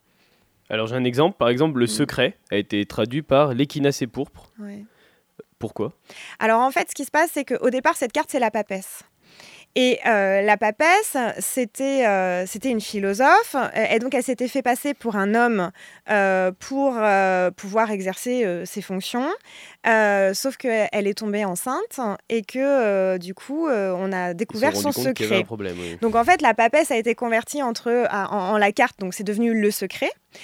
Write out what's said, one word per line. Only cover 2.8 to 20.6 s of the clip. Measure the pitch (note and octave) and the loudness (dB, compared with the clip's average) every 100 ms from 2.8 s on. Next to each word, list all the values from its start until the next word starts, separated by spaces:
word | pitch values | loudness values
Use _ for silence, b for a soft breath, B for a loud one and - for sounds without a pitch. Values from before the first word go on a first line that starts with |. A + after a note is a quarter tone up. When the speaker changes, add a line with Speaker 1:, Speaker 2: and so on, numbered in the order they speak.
| G2+ | -2
Speaker 1:
traduit | - A#2 C#3 | -2 -2 -2
par | D3+ C3+ D3 | 2 4 4
l'échinacée | A#2+ C#3+ D3+ C#3 - B2 | 2 -2 0 0 0 -4
pourpre. | B2+ C#3+ - - A3+ | -6 -10 -10 -20 -18
Speaker 2:
Ouais. | G3+ G3+ G#3+ _ _ _ _ - - - | -16 -16 -20 _ _ _ _ -20 -20 -12
Speaker 1:
Pourquoi ? | A2 - G#2+ - B B B B | -10 -6 -8 -8 B B B B
Speaker 2:
Alors | A3+ A3+ | 2 2
en | C4 | 2
fait, | E4 - | 0 -4
ce | |
qui | - | -8
se | C4+ | -4
passe, | D4+ E4 | 0 0
c'est | D4+ | -2
qu'au | B3+ B3 B3+ | -4 0 0
départ, | B3+ D#4 E4 | 0 0 0
cette | B3 | -2
carte, | D4 D4+ | -2 -2
c'est | C#4 | 0
la | A3 | 0
papesse. | A3 - F#3+ - - - _ b b b b b - | -2 -4 -8 -10 -18 -20 _ b b b b b 2
Et, | B3+ B3 - | 2 4 2
euh, | G#3 G3 G3 | 4 4 4
la | G#3 G#3 | 4 4
papesse, | G#3+ G#3+ D#4+ G4 G#4+ C4+ A3+ - | 2 2 4 4 2 -2 -2 -4
c'était, | - C4 A#3 - C4+ C4+ A3+ | -6 -4 -4 -2 -2 2 4
euh, | F#3+ F#3 F3+ F#3 | 4 2 -2 -4
c'était | G3+ C4+ | -4 -2
une | A3 | -2
philosophe, | - G#3 G3 G3+ C#4 G4 A#4 | -4 -4 -2 2 6 6 4
euh, | C#4 A3+ - A3 | -2 -2 0 0
et | A3+ | 0
donc | B3+ | 0
elle | C4 | -2
s'était | B3 B3 B3 | -2 -2 -2
fait | C4+ | -2
passer | B3+ B3+ C#4+ | 0 -2 -2
pour | C4+ A#3 G#3 | -4 -4 -2
un | G3+ | 0
homme, | A3+ A#3+ G#3+ F3 - B B - | 2 2 2 -2 -6 B B -2
euh, | G3+ G3 F#3 F#3 F#3 | 2 2 2 0 -2
pour, | - C4+ C#4 A#3+ | -6 0 0 2
euh, | G#3+ G3 F#3+ F#3 F3+ | 2 4 4 2 0
pouvoir | - G3 A3 A3 | -2 -4 0 0
exercer, | G3+ F#3 F#3 B3 B3 G3+ | -2 -4 -6 -4 0 0
euh, | F3 | -2
ses | F3+ G#3 | -6 -10
fonctions, | - F#3+ - B3 C#4+ A4+ B B B B A#3 | -8 -8 -6 -4 -4 -6 B B B B 0
euh, | A3 G#3 G3+ G3 | 2 4 2 2
sauf | F#3+ C4+ | 0 -6
qu'elle | - | -4